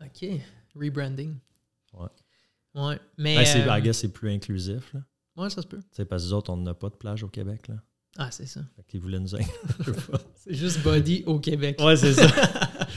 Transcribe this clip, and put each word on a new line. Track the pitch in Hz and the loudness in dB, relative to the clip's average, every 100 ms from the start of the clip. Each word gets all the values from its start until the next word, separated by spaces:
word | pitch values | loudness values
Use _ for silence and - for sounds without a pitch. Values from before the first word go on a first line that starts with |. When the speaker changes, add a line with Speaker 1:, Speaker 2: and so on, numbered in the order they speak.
Speaker 1:
OK. | 135 - 185 165 - _ _ 147 | -20 -14 -10 -10 -10 _ _ -10
Rebranding. | 147 139 135 135 156 143 - _ _ _ _ | -8 -6 -6 -8 -10 -12 -16 _ _ _ _
Speaker 2:
Ouais. | 90 87 - _ _ _ _ _ 143 | -14 -14 -14 _ _ _ _ _ -8
Speaker 1:
Ouais. | 143 143 - - | -6 -8 -12 -6
Mais, | 151 151 | 2 6
Speaker 2:
Ben, | 147 | 6
c'est, | 139 123 | 6 4
Speaker 1:
euh, | 107 | 4
Speaker 2:
I | |
guess, | 110 113 | 2 0
c'est | 107 | -4
plus | - 110 | -6 -6
inclusif, | 101 - 95 92 113 - | -4 -4 -6 -6 -8 -10
là. | 135 135 _ _ - | -14 -16 _ _ -10
Speaker 1:
Ouais, | 196 | -8
ça | 196 | -8
se | 170 | -12
peut. | 202 | -14
Speaker 2:
Tu | - | -14
sais, | - 101 | -10 -6
parce | 90 | -4
que | 87 | -2
nous | 101 | -2
autres, | - | -4
on | 87 | -6
n'a | 90 | -6
pas | 82 101 | -6 -10
de | - | -10
plage | 101 104 | -10 -10
au | 101 | -10
Québec, | 101 98 107 - | -10 -10 -10 -12
là. | 110 - _ _ - | -14 -16 _ _ -12
Speaker 1:
Ah, | 131 | -12
c'est | - 139 | -12 -14
ça. | 139 143 - | -14 -16 -18
Speaker 2:
Fait | - | -14
qu'ils | 95 | -12
voulaient | 90 92 | -8 -8
nous | 95 101 | -6 -6
in-, | |
<laughs> | - 480 294 - 139 | -8 -8 -8 -6 -6
je | |
sais | 117 - | -8 -6
pas. | - - | -8 -8
Speaker 1:
<laughs> | _ | _
C'est | - | -12
juste | 143 175 160 | -6 -4 0
Body | 151 151 147 185 - | 2 2 2 0 0
au | 151 | -2
Québec. | 151 147 143 139 | -2 -2 -2 2
Speaker 2:
Ouais, | 151 156 | 6 8
c'est | 139 | 8
ça. | 135 160 | 10 10
Speaker 1:
<laughs> | - - - - - - | 8 2 2 -4 -4 -8